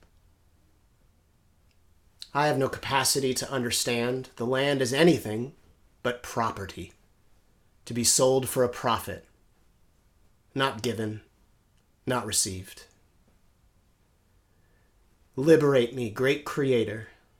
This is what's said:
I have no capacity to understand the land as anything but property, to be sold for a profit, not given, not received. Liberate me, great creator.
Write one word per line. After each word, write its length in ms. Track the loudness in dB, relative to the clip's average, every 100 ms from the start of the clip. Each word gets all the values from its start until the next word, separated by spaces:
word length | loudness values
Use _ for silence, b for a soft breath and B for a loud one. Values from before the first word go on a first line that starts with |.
| _ _ _ _ _ _ _ _ _ _ _ _ _ _ _ _ _ _ _ _ _ _ -6
I 140 | 0 0
have 100 | 0
no 100 | -2
capacity 680 | -4 -2 0 0 0 -2
to 180 | -2 -4
understand 800 | -4 -4 -2 -2 -2 -2 -4 -8
the 120 | -6 -2
land 360 | 0 0 0
as 100 | 0
anything 600 | 4 4 4 0 -6 -6 -12 -20 _ _ _
but 220 | -6 -6
property, 680 | -6 -4 -4 -4 -10 -12 -16 -18 _ _ _ _ _ _ _ _
to 100 | -8
be 80 | -2
sold 460 | 0 4 4 4 0
for 160 | 0
a 40 | 0
profit, 540 | 0 -2 -2 -4 -12 -16 _ _ _ _ _ _ _ _ _ _ _ _
not 260 | -2 -2 0
given, 400 | -4 -2 -4 -8 -14 _ _ _ _ _ _ _ -6
not 180 | -4
received. 600 | -2 -2 -2 -6 -14 -20 -20 _ _ _ _ _ _ _ _ _ _ _ _ _ _ _ _ _ _ _ _ _ _ _ _
Liberate 600 | 0 6 8 8 4 2
me, 140 | -2 -6
great 380 | 0 0 0 -4
creator. 640 | -2 2 2 0 -6 -14 -20 _ _